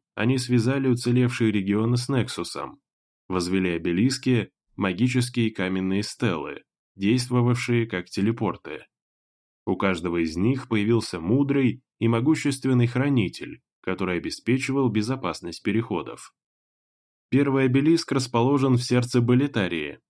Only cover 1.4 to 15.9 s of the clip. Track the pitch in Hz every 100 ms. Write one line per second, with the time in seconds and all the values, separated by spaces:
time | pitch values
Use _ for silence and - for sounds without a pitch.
1.4 | 110 104 98 101 113 123 123 135 104 -
2.4 | 87 - 69 67 _ _ _ _ - 90
3.4 | 87 95 92 85 87 87 123 131 131 120
4.4 | 98 _ _ - 101 87 123 127 120 -
5.4 | 113 107 92 95 95 98 107 - 113 82
6.4 | 71 73 - _ _ - 98 127 123 123
7.4 | 120 123 - 120 113 92 87 - 101 117
8.4 | 107 78 - 78 - _ _ _ _ _
9.4 | _ _ - 92 98 90 87 85 80 80
10.4 | 104 135 - 110 104 117 - 90 82 127
11.4 | 143 143 131 - _ _ 117 117 131 156
12.4 | 147 135 135 127 117 123 143 135 90 -
13.4 | - - _ _ - 92 92 87 78 -
14.4 | - 131 131 135 131 104 107 131 90 78
15.4 | 85 82 - 104 117